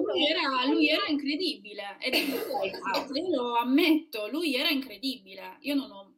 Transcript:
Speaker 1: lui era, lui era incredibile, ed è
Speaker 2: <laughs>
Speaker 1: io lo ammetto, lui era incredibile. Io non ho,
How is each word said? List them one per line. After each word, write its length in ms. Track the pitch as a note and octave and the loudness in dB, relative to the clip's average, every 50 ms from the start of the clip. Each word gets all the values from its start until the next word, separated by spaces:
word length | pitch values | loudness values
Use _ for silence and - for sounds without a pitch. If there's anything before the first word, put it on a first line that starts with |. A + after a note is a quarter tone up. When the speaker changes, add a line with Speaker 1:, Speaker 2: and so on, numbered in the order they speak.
Speaker 1:
lui 260 | F4 - - F4+ D4+ | 0 0 2 2 2
era, 380 | D4 E4 F4 - C#4 C4 B3+ B3+ | 2 2 2 0 0 0 2 2
lui 240 | C#4 D#4+ E4 D4 D4 | 2 4 4 4 4
era 160 | D#4 F#4 G4 | 4 2 2
incredibile, 880 | E4+ D4 C#4+ C4+ C4+ D#4 E4 F#4 D4 G#3+ G3+ G3 G#3 G#3 G3+ G3+ G3+ F#3+ - | 0 0 0 0 -2 -2 -2 -2 -4 -4 -6 -10 -12 -12 -10 -10 -10 -10 -6
ed 140 | - B3+ - | -4 0 0
è 40 | |
Speaker 2:
<laughs> 1000 | D4+ C#4 C#4 B3+ - - - C4 B3+ G3 - - - - - - C#4+ C#4 - C4 | 0 0 0 -2 -4 -4 -4 -2 -2 -2 -2 -4 -6 -4 -2 -2 -2 -2 -2 -4
Speaker 1:
io 180 | D4 F4+ F#4 D#4 | -2 0 0 0
lo 200 | B3+ B3 A#3+ A#3+ | 0 0 2 2
ammetto, 720 | C#4+ E4 B3 C4 D4+ F4 D4+ D#4+ D#4 - - - G#3+ G#3 | 2 2 4 6 6 6 6 4 4 2 -2 -8 -8 -6
lui 280 | G#3+ B3+ D#4+ F4 D4+ B3+ | -4 -4 -2 0 0 0
era 140 | B3+ D4+ E4+ | 2 2 2
incredibile. 880 | D4+ C4 C4 - G#3 G3 C4 C4+ A#3+ - - F#3+ F#3+ F#3+ F#3 F#3 - - | 0 0 -2 -6 -10 -6 -4 -4 -4 -4 -8 -16 -16 -14 -14 -14 -16 -8
Io 120 | - C4+ C#4+ | -4 -2 0
non 160 | C#4 - G3+ | 0 -2 -2
ho, 260 | G3+ G3 G3 - _ | -10 -16 -18 -20 _